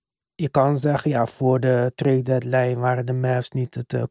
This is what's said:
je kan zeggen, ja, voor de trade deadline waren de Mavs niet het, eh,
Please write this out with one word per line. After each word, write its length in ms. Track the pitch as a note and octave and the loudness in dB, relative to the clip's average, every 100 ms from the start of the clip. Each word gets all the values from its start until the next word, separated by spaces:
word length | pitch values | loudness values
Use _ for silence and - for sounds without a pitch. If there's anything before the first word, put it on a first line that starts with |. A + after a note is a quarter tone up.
| _ _ _ - | _ _ _ -6
je 140 | D3+ | -2
kan 280 | C#3+ C3+ C#3+ | 2 2 2
zeggen, 340 | D3 C#3+ D3 | 0 0 0
ja, 140 | B2+ A2+ | 0 -2
voor 340 | - C3 B2+ | 0 0 2
de 320 | B2+ B2 B2 - | 2 2 0 0
trade 260 | C#3 C3 | 2 2
deadline 540 | B2+ B2+ B2 B2+ B2+ A#2+ | 2 -2 0 0 0 0
waren 300 | B2 B2+ B2 | 0 0 -2
de 80 | |
Mavs 380 | B2+ B2+ B2+ B2 | -2 0 -2 -2
niet 240 | C3 B2 A#2+ | -4 -6 -6
het, 180 | B2 | -6
eh, 100 | B2 A#2+ | -4 -4